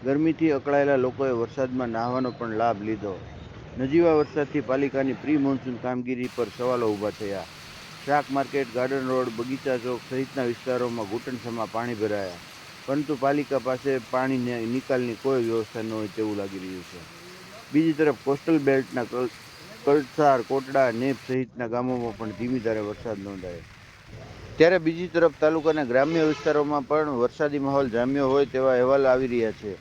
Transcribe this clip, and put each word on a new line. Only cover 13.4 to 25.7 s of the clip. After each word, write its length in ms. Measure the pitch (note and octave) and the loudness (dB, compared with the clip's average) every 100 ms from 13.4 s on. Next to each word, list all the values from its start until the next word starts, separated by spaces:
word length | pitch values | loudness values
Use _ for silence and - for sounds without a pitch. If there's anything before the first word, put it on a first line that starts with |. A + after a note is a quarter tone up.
| C#3 C3+ | 0 -2
પાસે 420 | A#2+ B2+ C#3 C3 A2 | 0 -2 0 -2 0
પાણીની 540 | B2+ C3 C3 B2 A#2+ A2+ | -2 0 0 -2 -4 -2
નિકાલની 500 | B2+ - C3 B2 A2 | -4 0 0 0 -2
કોઈ 200 | C3+ C3+ | 0 2
વ્યવસ્થા 380 | A#2 A2+ G#2+ A#2 | 2 0 -2 -6
ન 100 | A2 | -6
હોય 160 | A2 G#2+ | -4 -6
તેવું 300 | F#2 A2 G#2 | -2 -2 -2
લાગી 220 | G2 F#2+ | -6 -8
રહ્યું 220 | F#2 F#2 | -10 -10
છે. 420 | E2+ F2+ D#2+ - - - - - - | -12 -16 -16 -18 -18 -18 -18 -18 0
બીજી 200 | C#3 E3 | 2 4
તરફ 220 | D3+ D#3 B2 - | 4 2 2 0
કોસ્ટલ 340 | C#3 - D#3+ | -2 4 4
બેલ્ટના 440 | C#3 C3+ B2+ B2+ | 6 2 2 -4
કલ-, 260 | A2+ A#2+ B2+ - - - - - - | -4 -2 -4 -6 -20 -20 -20 -4 4
કલસાર, 560 | D3 C3+ - D3 C3 | 4 4 4 6 6
કોટડા, 500 | A2 C3+ C3+ C3+ C3 | 2 -2 0 4 4
નેપ 240 | A2+ C3 C3 - | 2 0 -2 -2
સહિતના 400 | C3 A#2+ - A#2+ | -2 -2 -6 -4
ગામોમાં 500 | A#2+ B2+ B2+ A#2 G#2+ | -2 -2 -2 -4 -4
પણ 120 | A2+ | -8
ધીમી 300 | G2 A#2+ B2+ | -4 -2 -2
ધારે 200 | A2+ A2 | 0 -2
વરસાદ 400 | G#2 G#2 A#2 G#2 | -2 -6 -6 -6
નોંધાયો. 400 | G2 G2 F2+ E2+ D#2+ - - - - - - - - - | -8 -10 -10 -12 -14 -20 -20 -20 -20 -18 -16 -16 -16 4
ત્યારે 200 | D#3+ F#3 | 6 6
બીજી 300 | D#3+ E3 F3+ | 2 -2 -2
તરફ 240 | E3 E3 C#3 | 4 4 4
તાલુકાના 440 | D3+ D#3+ D3+ | 2 2 2